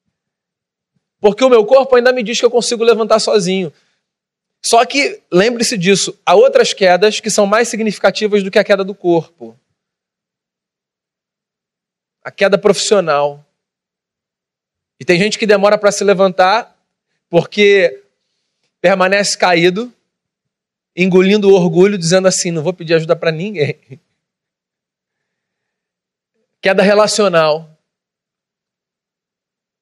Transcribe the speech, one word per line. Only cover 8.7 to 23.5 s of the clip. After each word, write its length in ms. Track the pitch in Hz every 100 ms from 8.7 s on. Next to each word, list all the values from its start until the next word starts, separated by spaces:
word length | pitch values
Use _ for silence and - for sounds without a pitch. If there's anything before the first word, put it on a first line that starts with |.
| 196
do 100 | 190
corpo. 680 | 202 180 170 160 - 113 113 _ _ _ _ _ _ _ _ _ _ _ _ _ _ _ _ _ _ _ _ _ _ _ _ _ _
A 60 | 135
queda 260 | - 196 196
profissional. 880 | 208 190 - 208 165 143 147 143 _ _ _ _ _ _ _ _ _ _ _ _ _ _ _ -
E 60 | 139
tem 120 | 175
gente 220 | 208 -
que 80 | 208
demora 280 | 202 202 208
pra 160 | 202
se 120 | 196
levantar 720 | 196 185 190 185 185 220 233 _ _ _ _ _ -
porque 720 | 170 - 208 202 202 175 - _ _ _ _ _ _ _ _
permanece 560 | 175 196 185 196 196 -
caído, 560 | 185 175 170 185 247 _ _ _ _ _ _ _ _ _ _ -
engolindo 540 | 185 180 190 208 196
o 40 |
orgulho, 440 | 196 175 165 196 208
dizendo 300 | 165 190 190
assim, 240 | 180 180
"Não 120 | 165
vou 100 | 151
pedir 200 | 180 160
ajuda 220 | 170 160 165
pra 160 | 170
ninguém." 680 | 160 180